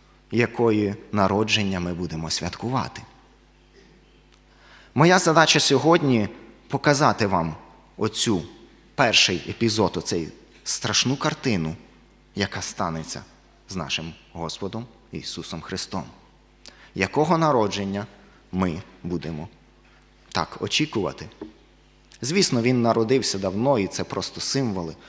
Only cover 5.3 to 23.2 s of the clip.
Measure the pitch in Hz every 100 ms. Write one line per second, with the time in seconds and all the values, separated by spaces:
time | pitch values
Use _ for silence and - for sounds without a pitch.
5.3 | 156 156 151 - 135 147 175 147 117 104
6.3 | - - - - 139 151 139 143 104 104
7.3 | 92 82 80 - - - - 107 - 120
8.3 | 92 - - - - _ - 123 101 -
9.3 | 87 - - 113 107 92 85 - 90 78
10.3 | - - - - - 104 104 120 139 156
11.3 | 156 135 98 78 - - - _ _ _
12.3 | - 98 98 - - 90 82 80 - -
13.3 | _ _ _ - 95 71 - 82 - -
14.3 | 85 82 - 98 113 117 - _ 80 -
15.3 | - - 82 - 92 - 95 - - _
16.3 | _ _ _ - - - 101 95 143 156
17.3 | 165 156 131 104 98 98 101 107 - -
18.3 | - _ 92 92 80 - - 90 85 80
19.3 | 76 80 - _ _ _ _ _ _ _
20.3 | - 80 - 101 - 151 110 85 - 80
21.3 | - - - _ _ _ _ _ - 120
22.3 | 190 175 123 120 127 117 113 110 131